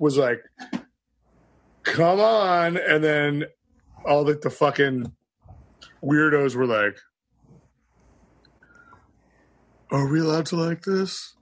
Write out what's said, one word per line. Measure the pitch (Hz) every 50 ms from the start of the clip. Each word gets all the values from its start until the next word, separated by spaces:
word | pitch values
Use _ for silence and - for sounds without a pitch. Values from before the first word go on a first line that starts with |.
was | 151 147 135
like, | 139 135 123 120 113 - - _ - - - - - - _ _ _ _ _ _ _ _ _ _ _ _ _ _ _ _ _ _ _ -
"Come | - - 151 165 170 185 196
on," | 214 220 226 214 202 185 175 175 170 170 170 185
and | - 185 156 156 156
then | 156 151 147 147 147 147 143 - - _ _ _ _ _ _ _ _ - - -
all | - 143 147 147
the, | 143 151
the | 147 - 135
fucking | - - 156 143 139 - 143 135 131 127 117 - - _ _ _ _ _ _ - - - - _ _ _ - - _ - -
weirdos | 135 147 151 156 156 147 143 143 135 120
were | 123 131
like, | 120 113 107 104 104 98 - - _ _ _ _ _ _ _ _ _ - - _ _ _ _ _ _ _ _ _ _ _ _ _ _ _ _ _ _ _ _ _ _ _ - - _ - _ _ _ _ _ _ _ _ _ _ _ _ _ _ _ _ _ _ -
"Are | 147 139 139 135
we | 151 160
allowed | 160 160 156 160 156
to | - 185
like | 165 165 165 170 165 -
this?" | 196 190 190 196 185 - - - - _ _